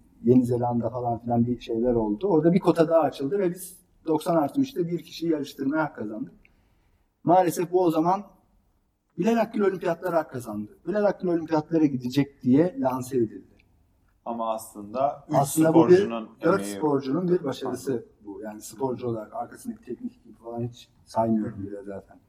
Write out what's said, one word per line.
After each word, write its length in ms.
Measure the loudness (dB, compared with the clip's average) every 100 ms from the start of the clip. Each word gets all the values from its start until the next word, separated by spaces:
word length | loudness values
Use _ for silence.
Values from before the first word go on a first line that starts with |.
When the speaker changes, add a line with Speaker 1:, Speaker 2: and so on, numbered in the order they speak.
| _ _
Speaker 1:
Yeni 240 | 4 6 6
Zelanda 440 | 2 0 -2 -2
falan 280 | -4 -4 -4
filan 280 | 0 0 2
bir 140 | -2
şeyler 320 | -4 0 2
oldu. 340 | 2 0 0 2
Orada 240 | 4 4
bir 80 | 4
kota 280 | 4 2 4
daha 120 | 4
açıldı 380 | 2 -2 -4 -2
ve 120 | -2
biz 260 | -4 -12 -18 _ _ -2
doksan 300 | -2 2 2
artı 240 | 2 0
üçte 280 | -2 -2 -4
bir 140 | -4
kişiyi 300 | -8 -6 -2
yarıştırmaya 500 | -2 -4 -6 -2 -2
hak 120 | -2 -6
kazandık. 380 | -10 -8 -12 -14 _ _ _ _ _ _ _ _
Maalesef 480 | 4 4 4 0 0
bu 120 | 2
o 60 | 4
zaman 340 | 4 2 0 -4 _ _ _ _ _ _ _ _ -2
Bilal 180 | 2 2
Akgül 200 | 2 2
olimpiyatlara 560 | 0 0 -2 -2 -2 -2
hak 140 | -2
kazandı. 480 | -6 -8 -8 -8 -10 -4
Bilal 180 | 0
Akgül 240 | 0 0 0
olimpiyatlara 560 | -2 0 -2 2 2
gidecek 580 | 2 2 -2 0 0 0
diye 340 | 4 6 4 0
lanse 360 | -2 -2 -2 0
edildi. 380 | -2 -4 -18 _ _ _ _ _ _ _
Speaker 2:
Ama 280 | -10 -4 -4
aslında 720 | -4 -8 -14 -10 -2 -2 -2 -2
üç 60 | 0
Speaker 1:
Aslında 360 | 2 2 4
bu 140 | 4 6
bir 60 |
Speaker 2:
sporcunun 340 | 4 4 -4 -10 -4
Speaker 1:
dört 180 | 0 0
Speaker 2:
emeği. 140 | -2 -4
Speaker 1:
sporcunun 520 | -2 -2 -2 -4 0
bir 160 | -2
başarısı 600 | -2 -8 -8 -8 -6 -6 -8 _
bu. 160 | -18 -14
Yani 200 | -14 -14
sporcu 460 | -16 -6 -4 -4 -6
olarak 260 | -6 -8
arkasındaki 500 | -10 -12 -12 -14 -14
teknik 320 | -12 -12 -12 -14
ekibi 180 | -20
falan 260 | -20 -12 -8
hiç 260 | -8 -10 -20 _
saymıyorum 580 | -8 -2 0 0 -2 -6 -10
bile 160 | -12
zaten. 360 | -12 -12 -14 -20